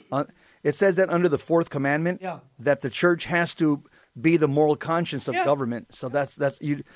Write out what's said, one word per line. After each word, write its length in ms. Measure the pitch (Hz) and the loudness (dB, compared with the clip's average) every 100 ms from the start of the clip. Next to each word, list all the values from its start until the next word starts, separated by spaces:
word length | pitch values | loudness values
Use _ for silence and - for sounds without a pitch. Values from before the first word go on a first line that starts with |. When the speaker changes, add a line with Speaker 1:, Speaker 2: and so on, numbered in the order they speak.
| _ | _
Speaker 1:
Uh, 120 | 135 147 _ _ _ | -6 -6 _ _ _
it 120 | 147 | -4
says 220 | 139 196 175 | 2 2 4
that 140 | 190 | 2
under 180 | 170 180 | 2 2
the 100 | 139 | 0
fourth 320 | - 165 160 | 0 0 0
commandment, 500 | 147 139 151 170 180 | -2 -2 0 -2 -4
Speaker 2:
Yeah. 180 | 185 151 _ - | -8 -12 _ -4
Speaker 1:
that 220 | 120 143 | -2 0
the 100 | 131 | -2
church 340 | - 175 175 - | 0 2 2 -2
has 280 | 170 165 - | -2 -2 0
to 260 | 156 143 - _ _ 127 | 0 0 -6 _ _ -2
be 160 | 143 165 | 2 4
the 120 | 151 | 4
moral 280 | 143 151 147 | 4 2 2
conscience 520 | 156 165 170 139 139 | -2 -2 -2 -6 -4
of 60 | |
Speaker 2:
Yes. 100 | 120 | -2
Speaker 1:
government. 500 | 139 143 123 117 - | 0 0 0 -6 -10
So 140 | - 131 | -12 -6
that's, 280 | 139 139 - | -4 -4 -2
that's 240 | 143 135 | -4 -4
you. 220 | 151 147 - | -6 -6 -8